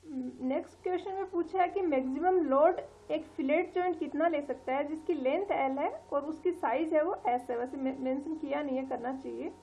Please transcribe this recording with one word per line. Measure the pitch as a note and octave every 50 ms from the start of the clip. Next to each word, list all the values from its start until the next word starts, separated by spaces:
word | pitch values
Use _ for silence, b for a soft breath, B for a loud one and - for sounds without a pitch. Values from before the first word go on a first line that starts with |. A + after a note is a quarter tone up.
| -
नेक्स्ट | D#4+ D4 C4 B3 B3+ B3 - B3+ C4 C4+ D#4+ - - - - -
question | F4+ F4+ E4+ - G4 F#4+
में | F#4+ G4 F#4
पूछा | - F4 E4+ D#4+ - F#4+
है | F4+ F4
कि | - G4+
maximum | F#4+ E4+ C#4+ C4 C4 C4 C4 D4+ E4 F#4 F#4 F#4
load | D#4+ C4+ C4 C#4 D4+ F4 F#4+ - - - - - - -
एक | D4 D#4 - -
fillet | - - C#4+ C4+ D4 E4 F#4 F#4 -
joint | F#4 F4+ F#4 F4 -
कितना | D#4+ C#4 - C#4+ D#4+ E4+
ले | E4 C#4+
सकता | C#4+ - B3 - - - B3+
है | C#4 D4 C#4+
जिसकी | D#4 D#4 - - F4
length | C#4+ B3+ B3+ C#4+ F4 G4+ G4
एल | D#4 - C4+ C4 C4+ C#4
है | D4 F#4 C5 D#5+ - - -
और | C#4+ C#4+
उसकी | D4+ D#4+ - - F4+
साइज | F4 - - C4 A#3 C4+ E4 D#4+ E4
है | D4+ D4+
वो | F4 - - - B3+
एस | A#3+ B3+ B3+ -
है। | B3 A#3
वैसे | B3 B3+ - C#4
मे-, | C4 C4 C4 -
mention | B3+ C4 C4 C#4 - D#4+ D#4
किया | D#4 - C#4 C#4 D4
नहीं | D4+ C#4+ C4 C4
है, | C4+
करना | C4 - A3+ A#3 B3 C4+
चाहिए। | C4 - B3 A#3 A#3 C4 F4+ F#4 -